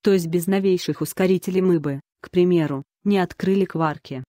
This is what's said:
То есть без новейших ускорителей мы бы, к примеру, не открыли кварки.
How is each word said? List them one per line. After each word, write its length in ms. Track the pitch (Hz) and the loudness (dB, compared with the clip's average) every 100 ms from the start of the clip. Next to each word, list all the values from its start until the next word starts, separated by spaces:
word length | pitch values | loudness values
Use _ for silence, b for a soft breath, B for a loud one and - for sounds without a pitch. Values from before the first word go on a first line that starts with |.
То 100 | 214 | 2
есть 160 | 196 165 | 2 0
без 180 | 175 170 | -2 0
новейших 540 | 196 190 180 - 151 | 0 2 0 -2 -6
ускорителей 600 | 156 - 185 185 - 185 | -6 -2 0 0 0 0
мы 200 | 185 170 | 2 2
бы, 200 | 147 139 _ _ | 0 -8 _ _
к 100 | - | -4
примеру, 540 | 180 180 175 151 139 - _ | 0 2 2 0 -4 -10 _
не 160 | 202 202 | 0 0
открыли 460 | 175 - 180 196 | 0 -4 0 0
кварки. 580 | 180 160 160 147 - 135 127 | 0 -2 -2 -4 -12 -14 -14